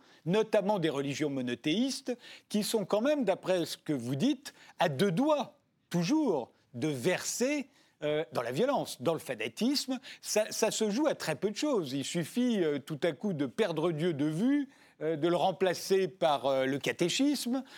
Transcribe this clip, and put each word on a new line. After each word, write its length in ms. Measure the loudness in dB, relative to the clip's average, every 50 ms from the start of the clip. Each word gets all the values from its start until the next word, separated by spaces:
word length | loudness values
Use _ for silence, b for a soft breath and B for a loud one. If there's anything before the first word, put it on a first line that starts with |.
| B B B B B
notamment 540 | 0 2 2 2 2 2 2 2 2 0 2
des 100 | 2 0
religions 400 | 0 0 -2 -2 -2 -2 -2 -2
monothéistes, 880 | -2 -2 -2 -2 -4 -2 -2 0 0 2 0 0 -2 -6 -6 -8 -8 B B B B B B B
qui 140 | -2 -2 0
sont 220 | 0 0 -2 0
quand 160 | 0 0 2
même, 220 | 2 2 2 2 2
d'après 440 | 0 0 0 0 0 0 0 0 -2
ce 100 | -6 -8
que 160 | -4 -4 -4
vous 220 | -2 -2 -2 -2
dites, 400 | 0 2 0 0 0 -4 -16 -20 B B B B B
à 100 | 0 0
deux 220 | 2 2 2 2
doigts, 480 | 2 2 2 2 2 2 0 -4 -10 _ _ _ _ _ _ -4
toujours, 600 | -2 -2 0 2 2 2 2 2 0 0 -2 -6 b b b b -8
de 140 | -4 -2 -2
verser, 840 | -2 0 0 0 0 0 -2 -4 -4 -2 0 0 0 -2 -4 -8 b b b b b b -4
euh, 220 | -2 -2 -2 -2 -4 -4
dans 80 | -4
la 100 | -4 -2
violence, 500 | 0 0 0 2 0 0 -2 -4 -6 -4
dans 120 | -2 -2 -2
le 60 | -2
fanatisme. 800 | -4 -8 -6 -6 -6 -6 -4 -2 0 0 0 0 -2 -4 -6 -6 B B B B
Ça, 300 | B -2 0 0 0 0
ça 180 | 0 0 0 0
se 200 | 2 2 0 0
joue 180 | 2 2 2 2
à 80 | 0
très 200 | 0 -2 -4 -4
peu 140 | -2 -2 -4
de 60 | -4
choses. 380 | -2 -2 0 0 0 0 -2 -4
Il 100 | -4 -4
suffit, 580 | -2 -2 -2 -2 -2 0 0 2 2 2 2
euh, 160 | 2 2 0 0
tout 220 | -4 -6 -6 -2 0
à 100 | -2 -2
coup 180 | 0 -2 -2
de 140 | -2 0 -2
perdre 480 | -2 0 0 0 0 0 0 0 0 0
Dieu 200 | 0 0 0 0
de 120 | 0 0
vue, 420 | 0 0 0 2 2 2 2 0 -4 B B B B B B
euh, 140 | -4 -2 -2
de 120 | 0 2 2
le 60 | 2 4
remplacer 720 | 2 2 2 2 2 0 0 0 0 2 2 2 2 0
par, 360 | -2 0 2 2 2 4 2
euh, 200 | 2 2 2 2
le 120 | 2 0 0
catéchisme, 840 | 0 -2 0 2 0 0 2 2 2 2 2 0 0 -2 -2 -4 -4 B B